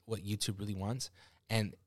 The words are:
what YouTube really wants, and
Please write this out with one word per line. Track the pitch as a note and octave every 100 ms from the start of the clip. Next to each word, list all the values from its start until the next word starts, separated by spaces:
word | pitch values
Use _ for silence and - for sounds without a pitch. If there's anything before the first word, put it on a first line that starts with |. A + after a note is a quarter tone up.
what | - A2
YouTube | G2+ G#2 - G2
really | G#2
wants, | G2 G2+ B2+ - - - - -
and | A2 G#2 -